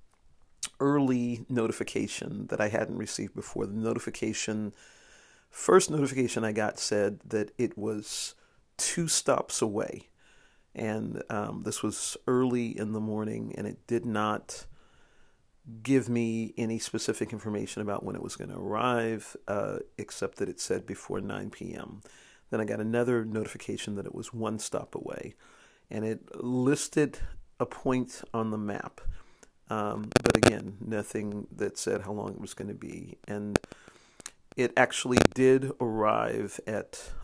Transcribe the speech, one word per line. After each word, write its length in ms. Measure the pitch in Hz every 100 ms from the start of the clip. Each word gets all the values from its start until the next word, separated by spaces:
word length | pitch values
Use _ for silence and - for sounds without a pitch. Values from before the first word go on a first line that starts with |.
| - _ - - - - - -
early 640 | 139 147 131 127 120 117 -
notification 1000 | 120 113 - - 107 104 - - 104 98
that 140 | 107
I 80 | 104
hadn't 280 | 113 110 -
received 380 | 107 - 104 104
before. 300 | - 110 101
The 80 |
notification, 1000 | 107 113 113 - - 110 107 - 107 104 - - - - - - - _
first 420 | - - 185 -
notification 540 | 151 135 131 120 - 107
I 80 |
got 260 | 107 104 -
said 400 | - 104 101 104 -
that 260 | 110 104 -
it 200 | 120 -
was 580 | 104 107 - - - - _ _ _ -
two 320 | - - 165
stops 520 | - - 127 - -
away. 460 | 113 104 - - - _ - - - _ _
And, 480 | - 110 110 110 110 -
um, 340 | 104 107 104 107
this 180 | -
was 320 | 107 - - - -
early 500 | 127 127 123 117 -
in 160 | 107
the 80 | 107
morning, 520 | 107 107 107 113 110 -
and 100 | 104
it 200 | - -
did 180 | 117 131
not 640 | 107 107 104 - - - - - _ - - - _ _ _ 127 113
give 240 | 120 135 113
me 460 | 117 113 113 110 -
any 240 | 113 113
specific 540 | - 117 - 113 110
information 480 | 107 110 104 107 -
about 240 | 104 101 98
when 100 | 101
it 80 |
was 140 | - -
gonna 200 | 95 92
arrive, 800 | 95 107 123 120 113 110 - - -
uh, 300 | 101 104 95 - -
except 400 | 104 - 95 -
that 100 | 95
it 140 | -
said 240 | - 98 -
before 340 | 98 - 98
nine 300 | 101 101 101
P 260 | - - -
M. 240 | - 104 - - - - _
Then 120 | 113
I 20 |
got 160 | 107 110
another 460 | 110 120 120 120 110
notification 720 | 110 107 - - 104 - 101
that 100 | -
it 100 | -
was 180 | -
one 240 | 113 107 110
stop 380 | - - - -
away, 400 | - - - - - - - _ -
and 160 | 110 110
it 280 | 110 - -
listed 800 | 123 127 127 143 - 160 147 - - - - -
a 60 | 120
point 560 | - 135 127 120 - -
on 180 | 113 110
the 60 | 107
map. 440 | 104 - - - - - - - - _ -
Um, 400 | 107 104 107 107 -
but 140 | - 107
again, 400 | 117 107 107 101
nothing 680 | - 107 104 110 104 104 -
that 260 | 104 101 -
said 260 | - 98
how 100 | 95
long 160 | 104 101
it 100 | 101
was 140 | 104
gonna 200 | - 101
be. 440 | - - - 87 - -
And 320 | 104 104 101 - - - - - - - - - -
it 160 | 120 -
actually 400 | 127 - 131 123 -
did 400 | - 131 131 135 -
arrive 800 | 120 110 107 110 113 113 101 - -
at 460 | 104 - - - -